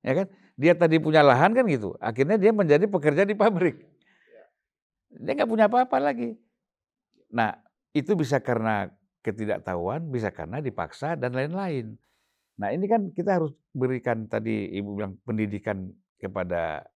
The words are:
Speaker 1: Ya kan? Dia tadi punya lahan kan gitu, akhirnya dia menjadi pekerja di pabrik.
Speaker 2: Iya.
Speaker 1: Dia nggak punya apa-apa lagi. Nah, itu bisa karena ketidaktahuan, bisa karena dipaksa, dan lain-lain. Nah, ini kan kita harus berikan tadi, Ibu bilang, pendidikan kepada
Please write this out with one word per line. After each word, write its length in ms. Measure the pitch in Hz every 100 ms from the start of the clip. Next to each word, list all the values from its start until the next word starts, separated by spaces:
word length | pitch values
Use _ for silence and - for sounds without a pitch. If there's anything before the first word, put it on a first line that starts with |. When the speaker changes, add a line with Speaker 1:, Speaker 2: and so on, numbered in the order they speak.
Speaker 1:
Ya 80 | - 147
kan? 60 | 196 - _
Dia 200 | - 151 170
tadi 240 | 170 160
punya 240 | 156 156
lahan 320 | 143 127 180 233
kan 80 |
gitu, 320 | 233 131 101 -
akhirnya 400 | 113 113 143 214
dia 160 | 196
menjadi 320 | 214 170 147
pekerja 400 | 202 190 147 147
di 80 | 196
pabrik. 480 | 214 214 185 180 127
Speaker 2:
Iya. 600 | _ _ _ _ _ - _ _ _ _ _ _ _ 247
Speaker 1:
Dia 60 | 233 277
nggak 80 | 262
punya 160 | 220
apa-apa 320 | 208 247 254 269
lagi. 400 | 285 240 233 220 _ _ _ _ _ _ _ _ _
Nah, 220 | 117 110 - _ _ _
itu 220 | 147 135
bisa 260 | 190 131 135
karena 480 | - 113 110 107 95 _ _ _
ketidaktahuan, 840 | - 107 107 101 - 90 90 143 165
bisa 160 | 127 107
karena 320 | - 80 123
dipaksa, 560 | 139 - 85 - 147 160
dan 160 | 123
lain-lain. 640 | 123 143 180 190 139 110 110 _ _ _ _ _
Nah, 160 | - 101
ini 160 | 147 196
kan 240 | 226 190
kita 300 | - 175 185
harus 100 | 156 - _
berikan 560 | 135 127 127 123 113 107
tadi, 400 | 110 110 110 98
Ibu 180 | 98 101
bilang, 240 | 101 101 95 -
pendidikan 640 | 110 104 101 - 95 92 - _
kepada 720 | _ 95 98 90 87 82 78 -